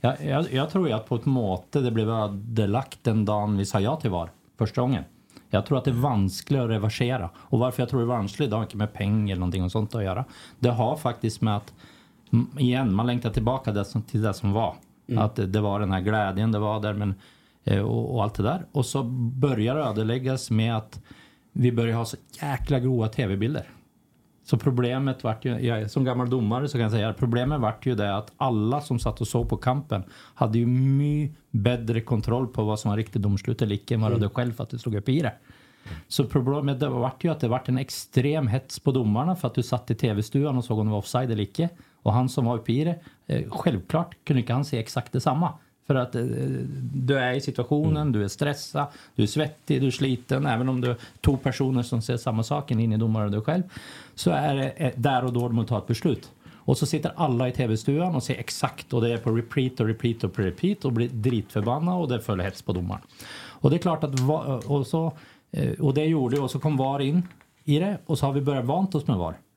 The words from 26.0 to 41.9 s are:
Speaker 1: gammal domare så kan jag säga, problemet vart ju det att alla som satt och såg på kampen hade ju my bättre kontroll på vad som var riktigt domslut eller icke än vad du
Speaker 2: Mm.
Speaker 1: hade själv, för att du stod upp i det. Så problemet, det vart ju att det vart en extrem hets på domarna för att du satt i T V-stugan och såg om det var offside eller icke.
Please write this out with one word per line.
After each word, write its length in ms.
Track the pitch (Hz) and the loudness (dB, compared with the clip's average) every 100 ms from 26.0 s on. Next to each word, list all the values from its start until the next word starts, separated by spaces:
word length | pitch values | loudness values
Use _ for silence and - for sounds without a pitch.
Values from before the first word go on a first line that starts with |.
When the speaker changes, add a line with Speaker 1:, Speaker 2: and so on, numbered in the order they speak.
Speaker 1:
gammal 260 | 131 123 120 | 0 2 0
domare 380 | 131 107 120 143 | 0 2 0 0
så 40 | |
kan 80 | 123 | 0
jag 100 | 110 | 2
säga, 220 | 110 110 | 2 0
problemet 480 | 104 127 120 127 151 | 0 2 2 2 2
vart 240 | 110 107 135 | 0 0 -2
ju 100 | 117 | 0
det 200 | 104 98 | 0 -2
att 140 | 110 _ | -6 _
alla 440 | 135 113 107 143 | 0 2 2 0
som 180 | 143 120 | -2 0
satt 220 | 117 - | 0 -2
och 60 | 117 | -2
såg 220 | 120 104 | 0 0
på 80 | - | 0
kampen 460 | - 135 - 98 90 | 0 0 -2 -4 -4
hade 440 | - - - 107 113 | -16 -20 -2 2 2
ju 80 | 120 | 4
my 680 | 127 135 135 147 147 147 - _ | 4 4 4 2 0 -2 -6 _
bättre 500 | - 104 123 113 113 | 0 2 0 0 -2
kontroll 460 | - 113 110 117 123 | 0 -2 0 0 0
på 160 | - | -2
vad 160 | 107 107 | 0 0
som 100 | 110 | 0
var 80 | 104 | 0
riktigt 240 | 110 117 | -2 -2
domslut 400 | 101 101 - 120 | 0 0 -2 -2
eller 140 | 107 101 | 0 -2
icke 180 | - 117 | -2 0
än 60 | |
vad 100 | 110 | 2
du 40 | 117 | 2
Speaker 2:
Mm. 80 | |
Speaker 1:
hade 100 | 104 - | 0 0
själv, 180 | 123 | -2
för 100 | 113 | -4
att 60 | 113 | -8
du 80 | 120 | -6
stod 180 | 120 104 | -4 -4
upp 140 | 101 | 0
i 100 | 135 | 0
det. 120 | 135 - _ - - _ - 80 - | 0 -4 _ -20 -20 _ -16 -14 -8
Så 160 | - | -4
problemet, 560 | 120 147 127 143 143 131 | 0 0 0 0 -2 -2
det 100 | 139 | -2
vart 340 | 127 123 - | -2 -4 -2
ju 80 | 170 | -4
att 80 | 156 | 0
det 80 | 123 | 0
vart 220 | 123 - | -2 -2
en 80 | 127 | -4
extrem 680 | 139 - - - 131 156 131 | -4 -10 -2 0 2 0 0
hets 320 | 123 - - | -2 -4 -4
på 120 | - | 0
domarna 440 | 131 110 107 156 180 | 2 2 2 2 0
för 120 | - | -2
att 80 | - | -2
du 80 | |
satt 280 | 120 123 - | 0 -2 -2
i 40 | 110 | 0
T 180 | 123 | 0
V-stugan 440 | 101 110 139 147 127 | 0 0 0 2 0
och 80 | 113 | 0
såg 140 | 107 | 0
om 60 | 107 | 0
det 60 | |
var 80 | 104 | 0
offside 320 | 98 123 127 | -2 -2 0
eller 120 | 110 | -2
icke. 260 | 101 - 170 - - | -2 -2 -4 -4 -20